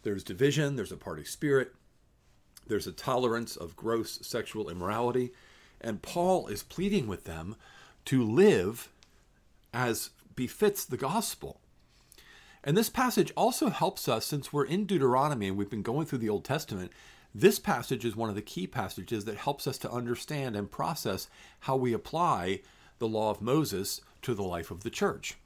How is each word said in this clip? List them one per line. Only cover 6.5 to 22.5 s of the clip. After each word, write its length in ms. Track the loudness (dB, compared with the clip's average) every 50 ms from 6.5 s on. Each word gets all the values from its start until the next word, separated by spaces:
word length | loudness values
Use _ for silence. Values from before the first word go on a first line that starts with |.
| -8 -8 -8
pleading 420 | -10 -6 -2 0 2 2 2 0
with 180 | 0 -6 -6 -8
them 300 | -10 -10 -8 -8 -10 -10 -12 -18 -20 -20 -20 -20 -20 -20 _ _
to 180 | 2 2 4 4
live 640 | 4 6 8 8 10 8 6 4 0 -2 -4 -14 -16 _ _ -20 _ _ -20 _ _ _ _ _ _ _ _ _ _
as 380 | -2 0 0 0 0 -2 -4 -8 _ _ -20 -12 -6
befits 500 | -4 -4 -4 0 2 2 2 2 0 -6
the 120 | -6 -6
gospel. 640 | -4 -2 -2 -2 -2 -2 -4 -8 -8 -12 -14 -14 _ _ _ _ _ _ _ _ _ _ _ -20 -20 -20 -20 -20 -20 -20 -20 -20 -8 0
And 120 | 2 4
this 140 | 4 4 2
passage 420 | 2 2 2 4 4 4 2 2 2
also 340 | 2 2 2 4 2 2 2
helps 380 | 2 2 0 0 0 -2 0 0
us, 180 | 0 0 0
since 260 | -2 -4 -4 -4 -2
we're 120 | 0 0 2
in 200 | 2 2 -2 0
Deuteronomy 640 | 2 2 4 6 6 6 6 4 2 2 0 0
and 100 | 0 0
we've 140 | 0 -2 -2
been 120 | -4 -4
going 240 | -2 0 0 0 0
through 120 | -2 -2 -2
the 100 | 0 0
Old 160 | 0 0 0
Testament, 460 | -2 -4 -4 -2 -6 -6 -6 -6 -8 -12 -18 -20 -20 -20 -20 -20 _
this 280 | -2 6 6 6 6 6
passage 440 | 0 0 0 0 0 -2 -4 0 0
is 120 | -2 -2
one 140 | 0 -2 -2
of 40 | -2
the 80 | -4
key 240 | -6 -6 -6 -6 -6
passages 600 | -4 -4 -6 -6 -6 -8 -10 -6 -4 -4 -4 -2
that 100 | -6 -8
helps 320 | -4 -4 -4 -4 -2 -4 -6
us 100 | -4 -4
to 140 | -6 -4
understand 640 | -4 -4 -2 -2 -4 -4 -4 -6 -4 -4 -4 -2 -2
and 160 | -4 -4 -4
process 560 | -4 -4 -2 -2 -2 -2 -2 -2 -2 -2 -6 -10 -16 -20 -20 -20 -20 _
how 160 | -2 0 0
we 160 | 2 2 2
apply 680 | 0 0 -2 -4 -2 0 2 2 2 2 2 0